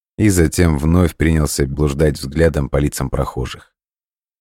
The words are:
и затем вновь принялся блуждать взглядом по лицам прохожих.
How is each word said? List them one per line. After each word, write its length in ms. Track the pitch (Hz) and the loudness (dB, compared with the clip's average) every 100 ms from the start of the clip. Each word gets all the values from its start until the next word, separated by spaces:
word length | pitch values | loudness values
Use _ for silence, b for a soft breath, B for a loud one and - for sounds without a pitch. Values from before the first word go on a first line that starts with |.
| _ - | _ 0
и 120 | 107 | 2
затем 480 | 90 78 - 87 73 | 4 2 2 2 2
вновь 380 | 76 87 85 - | 2 2 2 0
принялся 500 | 80 80 71 - 69 | 0 2 0 -2 -4
блуждать 540 | 67 76 69 78 69 | 0 -2 0 0 0
взглядом 500 | 67 71 82 73 69 | -6 0 0 0 -2
по 80 | 69 | -2
лицам 320 | 73 - 67 | -2 -4 -6
прохожих. 640 | 69 69 - 62 - - _ _ _ _ _ _ _ | -4 -6 -6 -8 -10 -20 _ _ _ _ _ _ _